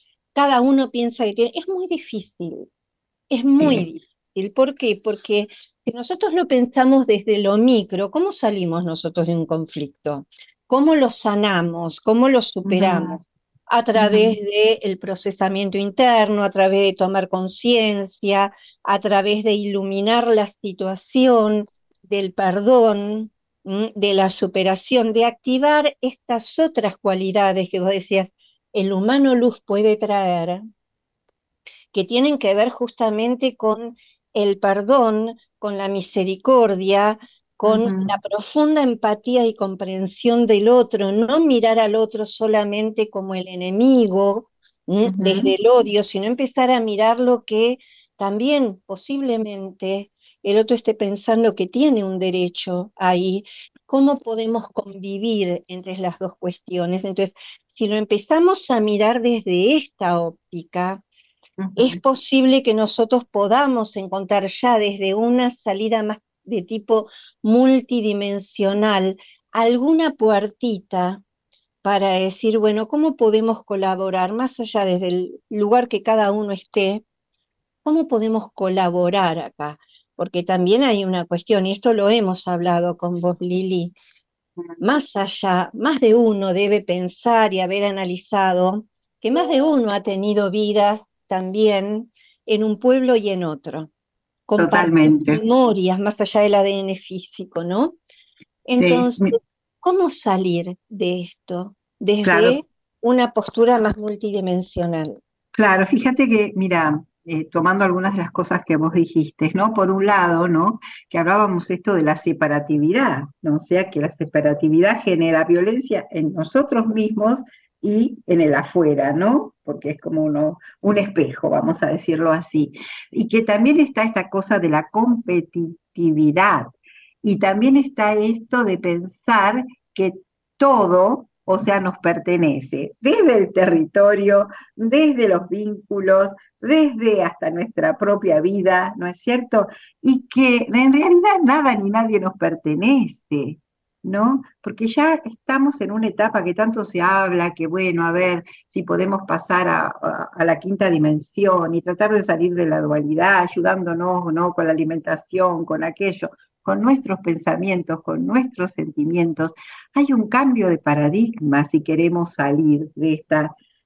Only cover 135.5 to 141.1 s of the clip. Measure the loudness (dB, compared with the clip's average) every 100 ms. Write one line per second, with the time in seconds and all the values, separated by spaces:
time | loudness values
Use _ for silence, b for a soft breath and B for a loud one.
135.5 | -6 -6 -8 -8 -2 2 4 2 -4 B
136.5 | _ 2 4 2 2 0 2 0 -4 -6
137.5 | -4 -6 -2 -2 0 0 0 2 2 2
138.5 | 0 2 2 0 -6 -10 -6 -2 -2 0
139.5 | 0 0 B B B 0 0 0 2 4
140.5 | 2 2 2 4 4 6